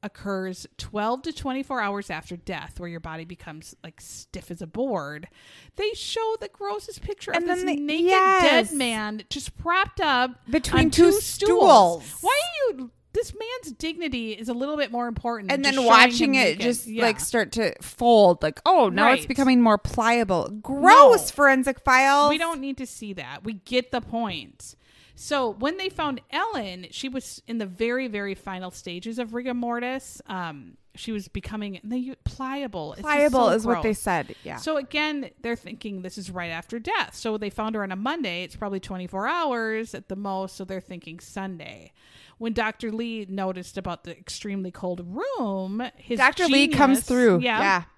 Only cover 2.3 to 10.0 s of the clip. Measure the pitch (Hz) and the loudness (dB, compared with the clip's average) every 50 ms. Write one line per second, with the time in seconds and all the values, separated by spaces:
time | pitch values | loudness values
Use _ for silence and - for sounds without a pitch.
2.3 | 180 170 - - 185 151 139 - - - 180 175 170 165 160 165 156 160 165 165 | -14 -14 -10 -10 -10 -10 -10 -14 -14 -14 -12 -12 -12 -12 -12 -12 -12 -12 -14 -14
3.3 | 180 _ - - 156 156 160 - - _ _ 165 - _ - - - - - _ | -16 _ -18 -18 -18 -18 -18 -20 -20 _ _ -20 -20 _ -20 -18 -18 -18 -20 _
4.3 | - 185 - - 175 170 190 160 _ 208 254 277 233 180 147 143 147 151 165 - | -16 -16 -14 -12 -14 -12 -14 -14 _ -6 -4 -2 -2 -4 -6 -8 -12 -14 -16 -20
5.3 | _ _ _ - - - - - _ - 392 427 466 - - - - 453 453 440 | _ _ _ -20 -20 -20 -20 -20 _ -6 -6 -6 -6 -6 -8 -8 -6 -4 -4 -4
6.3 | 440 440 - 403 _ _ 403 403 403 415 - - 415 - - - 415 _ - - | -4 -6 -8 -14 _ _ -10 -8 -8 -8 -10 -12 -16 -12 -10 -10 -10 _ -10 -4
7.3 | 392 339 349 349 359 359 359 370 302 285 294 294 302 320 339 349 381 381 381 381 | -4 -2 -2 0 -2 -2 0 -2 -2 -2 -2 -4 -2 0 2 4 4 6 6 4
8.3 | 381 370 359 294 302 330 220 202 320 285 254 240 233 220 214 214 214 214 - _ | 4 6 6 6 4 4 2 0 -2 -2 -2 -2 -2 -2 -4 -6 -8 -10 -10 _
9.3 | - 294 - - - - - 330 339 370 392 392 - - | -10 -10 -10 -12 -14 -8 -4 0 0 0 0 -2 -2 -4